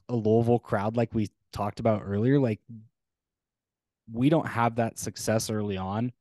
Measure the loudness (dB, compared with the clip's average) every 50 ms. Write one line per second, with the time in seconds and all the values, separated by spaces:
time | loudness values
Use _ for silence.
0 | _ -4 -4 0 4 4 4 4 6 4 2 2 2 -2 -2 0 0 0 0 0
1 | -2 0 0 -2 -4 -4 -6 _ _ _ -8 -6 -6 -6 -6 0 0 0 0 0
2 | -2 -4 -2 0 2 2 4 4 2 0 -2 -4 _ -18 -20 -20 -20 _ _ _
3 | _ _ _ _ _ _ _ _ _ _ _ _ _ _ _ _ _ _ _ _
4 | _ -10 -4 0 2 4 4 4 2 0 -2 0 0 0 2 0 -2 -2 -4 -8
5 | -10 -10 -10 -6 -4 0 0 0 0 -2 -4 -4 -4 -4 -4 -4 -6 -4 -4 -4
6 | -4 -6 -8 _